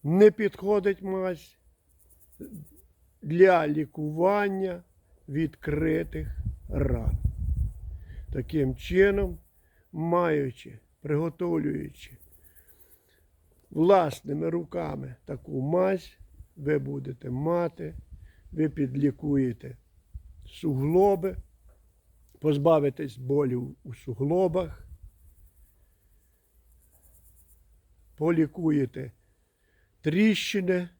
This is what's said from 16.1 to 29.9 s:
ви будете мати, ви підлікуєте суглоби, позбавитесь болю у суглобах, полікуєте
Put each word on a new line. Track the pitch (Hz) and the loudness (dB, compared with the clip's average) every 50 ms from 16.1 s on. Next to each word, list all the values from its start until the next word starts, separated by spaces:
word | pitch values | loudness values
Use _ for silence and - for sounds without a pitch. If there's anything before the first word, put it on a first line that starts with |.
| - _ - - - - - _ _ | -20 _ -20 -20 -20 -20 -20 _ _
ви | - 139 139 151 147 | -8 -2 -2 0 0
будете | 135 135 143 139 131 139 131 - - 131 | -2 -4 -8 -8 -8 -10 -12 -10 -8 -6
мати, | 123 131 147 160 170 175 175 165 - - 170 156 160 - - - - - - - _ - _ - | -6 -2 -2 0 0 0 0 -2 -6 -8 -12 -12 -12 -14 -16 -18 -20 -20 -20 -20 _ -20 _ -12
ви | - 156 156 151 | -2 -2 -2 -2
підлікуєте | - - 143 127 127 139 139 143 135 - - 147 143 139 131 123 117 - - 131 123 - _ _ _ _ _ _ - - - - - - - | 0 -2 -4 -2 0 0 0 0 0 0 -4 0 2 2 2 0 -2 -6 -12 -16 -18 -18 _ _ _ _ _ _ -18 -18 -18 -18 -20 -20 -20
суглоби, | - - - - 160 139 131 135 151 165 180 196 202 196 180 165 190 180 - - _ _ _ _ - - _ _ _ _ _ _ _ _ _ _ _ _ - | -20 -18 -6 -4 -2 -2 0 0 2 4 6 6 6 4 2 -2 -6 -6 -8 -14 _ _ _ _ -20 -20 _ _ _ _ _ _ _ _ _ _ _ _ -2
позбавитесь | - 156 147 143 143 165 160 151 143 143 135 - 156 135 107 123 | 0 0 2 4 6 6 6 6 4 2 -2 -2 -10 -10 -8 -10
болю | 127 127 139 143 143 127 123 123 127 135 - _ _ | -4 0 0 2 2 2 0 -2 -4 -6 -12 _ _
у | 147 113 | -16 -16
суглобах, | - - - 117 101 135 143 170 180 190 180 160 185 180 160 - - - - - - - - _ _ _ - _ - - - _ - - _ _ _ _ _ _ _ _ _ _ _ _ _ _ _ _ _ _ _ _ _ _ _ _ _ _ _ _ - - - _ - _ - _ _ - _ _ _ _ _ _ _ _ _ _ _ _ | -14 -10 -12 -6 -4 -2 0 2 2 2 2 0 -2 -4 -4 -10 -16 -18 -20 -20 -20 -20 -20 _ _ _ -20 _ -20 -20 -20 _ -20 -20 _ _ _ _ _ _ _ _ _ _ _ _ _ _ _ _ _ _ _ _ _ _ _ _ _ _ _ _ -20 -20 -20 _ -20 _ -20 _ _ -20 _ _ _ _ _ _ _ _ _ _ _ _
полікуєте | - 151 165 175 160 160 143 - - 170 160 151 147 135 123 - - 135 123 - _ _ _ _ _ _ _ _ _ _ _ _ _ _ _ | -2 0 2 2 2 2 0 -2 -2 0 2 2 2 0 -2 -4 -10 -12 -12 -14 _ _ _ _ _ _ _ _ _ _ _ _ _ _ _